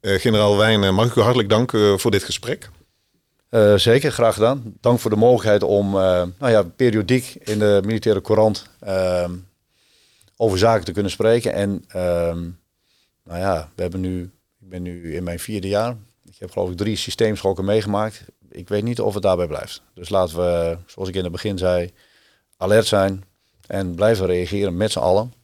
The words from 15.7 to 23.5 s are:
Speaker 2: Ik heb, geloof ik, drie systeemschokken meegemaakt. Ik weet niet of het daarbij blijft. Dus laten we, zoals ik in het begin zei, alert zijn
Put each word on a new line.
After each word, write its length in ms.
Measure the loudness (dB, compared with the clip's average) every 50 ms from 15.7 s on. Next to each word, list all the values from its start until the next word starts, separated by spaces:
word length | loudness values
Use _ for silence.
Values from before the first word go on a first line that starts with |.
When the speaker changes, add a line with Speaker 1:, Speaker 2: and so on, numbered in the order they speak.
| -2 -2 -2 -2 -6 -10 -16 _ _ _ _
Speaker 2:
Ik 120 | -20 _ _
heb, 120 | -18 -12
geloof 200 | -6 -4 -4 -4
ik, 60 | -4
drie 200 | -4 -4 -4 -4
systeemschokken 680 | -4 -6 -8 -4 -2 -2 -2 -2 -2 -2 -2 -2 -2 -2
meegemaakt. 600 | 0 0 0 0 -2 -4 -4 -4 -6 -8 -14 -20 -20 _ _ _ _
Ik 180 | -20 -20 -10 -6
weet 140 | -4 -4 -2
niet 180 | -4 -4 -2
of 140 | -2 -4 -4
het 80 | 0 0
daarbij 240 | 0 0 0 0
blijft. 360 | -4 -4 -10 -10 -12 -16 -18 _ _ _
Dus 140 | -20 -10 -2
laten 280 | 0 0 0 0 -2
we, 400 | -2 -2 0 0 0 -2 -2 -4 -6 -10
zoals 220 | _ -12 -10 -10 -6
ik 60 | -4
in 80 | -4 -6
het 100 | -6 -6
begin 260 | -6 -6 -6 -6 -2
zei, 320 | 0 0 0 0 -2 -6 _ _ _ _ _ _ _ _ _ _ _ _ _
alert 300 | _ -2 2 2 2 4
zijn 380 | 2 2 2 2 0 -2 -6 -12 _ _ _ _ _